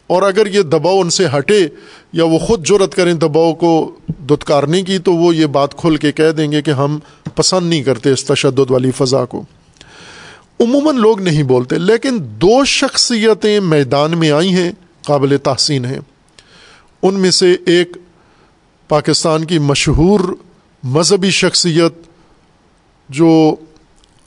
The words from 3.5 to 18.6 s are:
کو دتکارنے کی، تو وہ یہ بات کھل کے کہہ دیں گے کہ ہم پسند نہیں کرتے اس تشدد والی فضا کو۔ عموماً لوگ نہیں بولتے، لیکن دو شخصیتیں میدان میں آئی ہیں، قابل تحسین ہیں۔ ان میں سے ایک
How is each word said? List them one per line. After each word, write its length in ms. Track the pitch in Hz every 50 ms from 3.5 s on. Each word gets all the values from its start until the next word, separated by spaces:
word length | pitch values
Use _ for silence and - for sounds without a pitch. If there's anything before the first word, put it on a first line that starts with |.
| 151
کو 180 | 160 175 170 165 160 - - - - - - - - 143 127
دتکارنے 520 | 147 - - - 156 143 135 143 170 190
کی، 160 | 190 185 196 185
تو 140 | 170 190 175
وہ 200 | 165 170 175 165
یہ 100 | 156 160
بات 280 | 147 131 139 139 139 -
کھل 220 | - - 165 156
کے 160 | 143 - 147
کہہ 180 | - - 156 160
دیں 200 | 156 156 156 147
گے 100 | 151 151
کہ 80 | 143 160
ہم 280 | 139 127 143 143 151 151 - - - _ _ - -
پسند 340 | - 151 - 185 185 175 170
نہیں 140 | 170 151
کرتے 300 | 120 135 123 110 - 143
اس 120 | 131 - -
تشدد 460 | - 143 - - 139 127 139 135 123
والی 200 | 131 127 127 131
فضا 340 | 123 - 139 123 131 131 127
کو۔ 180 | - - - - - _ _ _ _ _ _ - - - - - - - - - - - - _ _ _ -
عموماً 360 | 233 233 262 285 285 311 285
لوگ 240 | 247 214 220 226 196
نہیں 220 | 190 175 147 151
بولتے، 360 | 147 127 131 127 123 127 156 160
لیکن 400 | 170 196 226 226 226 269 247 214 143 113 107 110
دو 240 | 160 190 233 269 277
شخصیتیں 960 | - - - 285 254 - - - - 240 214 214 226 214 - - 214 208 208
میدان 580 | 190 165 156 147 139 120 139 143 147 156 170 165
میں 120 | 165 151
آئی 240 | 147 151 180 190 180
ہیں، 160 | 185 175 175 - - _ _ _ _ -
قابل 300 | - 147 139 135 139 139 143
تحسین 420 | - 147 131 - - - 147 131 120
ہیں۔ 140 | 123 139 143 143 - _ _ _ _ _ - _ _ _ - - - - _ _ _ _ _
ان 120 | - 190 196
میں 160 | 196 185 185
سے 260 | 180 - 190 180 - - -
ایک 300 | 185 170 180 175 170 - - - _ _ _ _ _ _ _ _ _ _ _